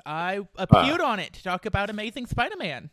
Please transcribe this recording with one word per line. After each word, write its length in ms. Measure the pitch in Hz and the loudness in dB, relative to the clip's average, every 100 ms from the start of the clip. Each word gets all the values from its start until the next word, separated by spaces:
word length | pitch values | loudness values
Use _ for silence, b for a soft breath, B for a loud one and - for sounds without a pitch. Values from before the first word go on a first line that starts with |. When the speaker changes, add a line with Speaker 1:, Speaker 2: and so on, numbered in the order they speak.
| 147 | -8
Speaker 1:
I 360 | 156 180 202 196 - | -4 -2 -4 -6 -6
appeared 440 | 185 - 262 349 | 6 6 8 2
Speaker 2:
Uh, 40 | 285 | 0
Speaker 1:
on 140 | 202 | 0
it 140 | 151 | -6
to 100 | - | -8
talk 220 | 185 180 214 | -6 -4 -2
about 220 | 196 202 | -2 -2
Amazing 340 | 208 220 269 240 | -4 -8 -8 -4
Spider-Man 640 | 233 285 392 196 123 151 | -2 -2 -2 -6 -6 -12